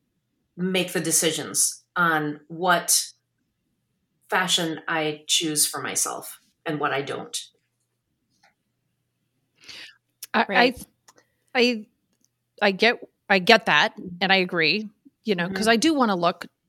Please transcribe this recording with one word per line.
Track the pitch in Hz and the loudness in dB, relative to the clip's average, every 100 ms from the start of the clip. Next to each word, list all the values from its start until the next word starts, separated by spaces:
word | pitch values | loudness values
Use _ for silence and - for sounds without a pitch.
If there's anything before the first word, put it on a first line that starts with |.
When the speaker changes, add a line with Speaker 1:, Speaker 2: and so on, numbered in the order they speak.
| _ _ _ _ _ - | _ _ _ _ _ -6
Speaker 1:
make | 185 185 175 | -2 -2 -2
the | 185 | -4
decisions | 160 151 165 151 120 143 - - _ | -2 0 0 -2 -4 -2 -2 -4 _
on | 180 170 156 151 147 - | 0 2 2 -2 -6 -12
what | 165 180 175 - - - - _ _ _ _ _ _ _ _ _ _ _ | -2 2 2 2 0 -2 -12 _ _ _ _ _ _ _ _ _ _ _
fashion | 196 180 - 165 156 - | -2 0 0 -2 -6 -6
I | 165 151 151 - | -4 -4 -6 -2
choose | - 165 147 - | -2 0 -2 -2
for | 196 | -4
myself | - 92 - - - - _ _ | -6 -4 -4 -6 -12 -18 _ _
and | 165 151 | -8 -4
what | 147 | -4
I | 139 | -4
don't. | 139 120 - - - _ _ _ _ _ _ _ _ _ _ _ _ _ _ _ _ _ _ _ _ _ - - - _ _ _ - | -6 -10 -8 -10 -12 _ _ _ _ _ _ _ _ _ _ _ _ _ _ _ _ _ _ _ _ _ -20 -20 -20 _ _ _ -4
Speaker 2:
I, | 220 - | -2 0
Speaker 3:
Right. | 202 247 - - _ _ _ _ _ _ | 2 2 0 -14 _ _ _ _ _ _
Speaker 2:
I, | 254 | 0
I, | 247 220 - _ _ _ _ _ _ _ | 2 0 -8 _ _ _ _ _ _ _
I | 208 | 0
get, | 190 220 - - _ - | 4 2 2 -8 _ 0
I | 196 | 2
get | 175 226 - | 6 6 6
that, | 151 214 - | 2 2 -2
Speaker 1:
Mm-hmm. | 185 175 | -14 -6
Speaker 2:
and | 190 | 2
I | 190 | 2
agree, | 180 175 156 208 214 - _ _ | 2 0 0 0 -6 -16 _ _
you | 220 | -4
know, | 180 175 | -2 -2
'cause | 190 | 0
Speaker 1:
Mm-hmm. | 220 | 2
Speaker 2:
I | 226 | 4
do | 320 | 4
wanna | 285 226 180 | 2 2 2
look | 170 - - _ | 0 -2 -10 _